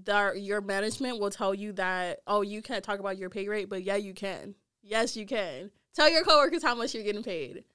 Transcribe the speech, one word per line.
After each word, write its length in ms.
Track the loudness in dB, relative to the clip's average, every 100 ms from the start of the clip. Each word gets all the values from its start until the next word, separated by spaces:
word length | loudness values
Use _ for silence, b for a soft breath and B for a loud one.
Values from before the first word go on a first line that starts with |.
their, 300 | 0 2 2
your 280 | 0 -2 -2
management 580 | -2 -2 -2 -2 -4 -2
will 80 | -2
tell 240 | -2 -2
you 200 | -2 -4
that, 460 | -4 -2 -2 -4 -4 0
"Oh, 140 | 0
you 220 | 0 -6
can't 200 | -6 -6
talk 180 | -4 -4
about 180 | -4 -6
your 100 | -6
pay 200 | -6 -4
rate," 200 | -4 -4
but 140 | -4
yeah, 140 | -2 -2
you 180 | -2
can. 400 | -6 -6 -6 -10 -16 _ _
Yes, 320 | -4 0 0
you 120 | -2 -4
can. 440 | -2 -2 -6 -12 _ _
Tell 160 | 6 6
your 140 | 6
coworkers 380 | 8 8 8 4
how 120 | 2
much 200 | 0 -2
you're 80 | -4
getting 180 | -4 -4
paid. 420 | -4 -6 -6 -12 -18